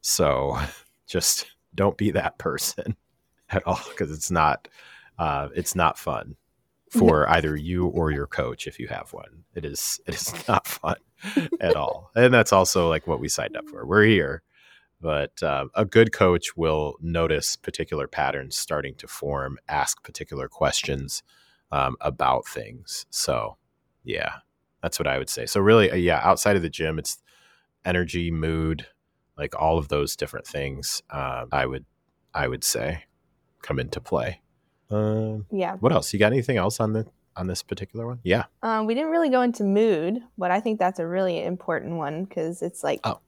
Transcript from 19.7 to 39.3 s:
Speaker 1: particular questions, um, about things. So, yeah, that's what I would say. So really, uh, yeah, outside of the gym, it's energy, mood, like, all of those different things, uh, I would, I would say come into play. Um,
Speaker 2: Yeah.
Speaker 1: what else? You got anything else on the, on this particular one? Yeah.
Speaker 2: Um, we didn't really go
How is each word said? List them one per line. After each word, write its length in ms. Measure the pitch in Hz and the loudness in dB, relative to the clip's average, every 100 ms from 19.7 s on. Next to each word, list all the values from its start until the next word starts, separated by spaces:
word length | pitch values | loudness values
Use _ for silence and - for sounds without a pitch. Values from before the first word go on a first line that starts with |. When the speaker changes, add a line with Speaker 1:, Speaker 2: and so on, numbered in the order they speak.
| 73 67 - | -2 -2 -4
Speaker 1:
particular 440 | - - - 71 65 | -10 -14 -10 -8 -10
questions, 760 | - 73 - - 69 69 - - _ _ _ _ | -2 0 0 -2 -4 -6 -10 -12 _ _ _ _
um, 260 | 71 65 62 | -2 -2 -2
about 460 | 73 67 67 64 - | -6 0 0 0 -2
things. 580 | - 53 62 - - - | -12 -12 -16 -12 -12 -10
So, 480 | - - 62 55 - _ _ _ _ | -6 -2 -2 -2 -10 _ _ _ _
yeah, 340 | 117 92 78 - _ _ _ _ | -10 -6 -6 -8 _ _ _ _
that's 180 | 82 - | -8 -4
what 80 | 71 | -2
I 100 | 67 | -2
would 120 | 67 | -4
say. 160 | - 60 | -6 -4
So 140 | 104 | 2
really, 300 | 98 113 101 | 6 8 8
uh, 40 | 92 | 4
yeah, 240 | 87 78 | 2 4
outside 320 | 87 92 107 98 | 4 4 4 2
of 60 | |
the 60 | 82 | 0
gym, 280 | - 80 78 | -4 -4 -4
it's 220 | 78 - _ _ _ _ _ _ - | -6 -10 _ _ _ _ _ _ -2
energy, 460 | 90 87 90 85 | 0 0 -2 -2
mood, 560 | 82 80 80 80 78 - _ _ _ _ - | -2 0 0 0 -4 -8 _ _ _ _ -10
like, 180 | 73 - | -8 -2
all 160 | 78 82 | 2 2
of 120 | 73 | 0
those 260 | 73 71 - | -2 -2 -4
different 320 | - - - | -8 -8 -10
things, 560 | 71 69 69 69 - - | -6 -6 -6 -6 -8 -8
uh, 340 | 71 67 62 60 | -8 -6 -6 -4
I 140 | 69 64 | -2 -2
would, 200 | 65 - _ _ _ _ | -4 -12 _ _ _ _
I 140 | - - | -4 -4
would 160 | - | -2
say 400 | - - 139 80 - _ _ _ _ _ | -2 -2 -4 -6 -10 _ _ _ _ _
come 180 | - 69 | -6 -4
into 200 | 64 - | -4 -8
play. 400 | - - 58 87 _ _ _ _ _ | -2 -2 -2 -8 _ _ _ _ _
Um, 540 | 107 107 107 110 110 101 | 0 0 0 -2 -6 -6
Speaker 2:
Yeah. 240 | 202 175 92 | -4 -4 0
Speaker 1:
what 100 | 120 | 2
else? 200 | 165 - | 2 0
You 60 | 101 | 4
got 120 | 104 | 4
anything 240 | 131 120 120 | 4 0 2
else 220 | 92 - | 0 0
on 140 | 110 | 0
the, 120 | 110 110 _ _ - | 0 -4 _ _ -8
on 100 | 90 | -6
this 160 | 90 | -6
particular 420 | - 98 98 113 117 | -6 -10 -8 -10 -10
one? 120 | 123 | -6
Yeah. 220 | 175 120 - _ | 2 2 0 _
Speaker 2:
Um, 220 | 226 220 214 | -2 -2 0
we 100 | 233 | -2
didn't 160 | 311 | 0
really 180 | 330 | 2
go 120 | 320 | 2